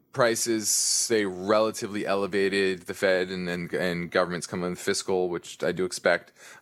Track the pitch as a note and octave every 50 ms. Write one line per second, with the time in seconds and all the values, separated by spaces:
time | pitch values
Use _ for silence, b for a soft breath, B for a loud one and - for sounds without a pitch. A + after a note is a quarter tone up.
0 | _ _ - C#3 B2 A#2 A2+ A2+ - A#2+ A2+ A2 G#2 G2+ - - - - - -
1 | - - A#2 G#2+ G#2 G2 F2+ F2+ F#2 G2+ G#2+ G#2+ A2 A2 G2+ - A#2 G2+ G2+ G#2
2 | F2 - G2 G2 G2 F#2+ F#2 G2 G2 G2 G2 G2 G2 F#2+ F#2+ F2 - - G2 -
3 | - F#2+ F#2 F#2 F#2 F#2 F#2+ F#2 F2+ F2 F2 F2 E2+ E2 - C#2 F2 F#2 F2 F2
4 | F2 D#2+ - F#2 F2+ F2 F2+ E2+ - - - F#2 F2 F2+ F2+ - - - G2 -
5 | - - F#2+ F#2 F2+ F2+ E2+ E2+ - - - - - F2 F2+ E2+ F#2 F2+ - -
6 | - F#2 F2 E2+ - - - B B B B B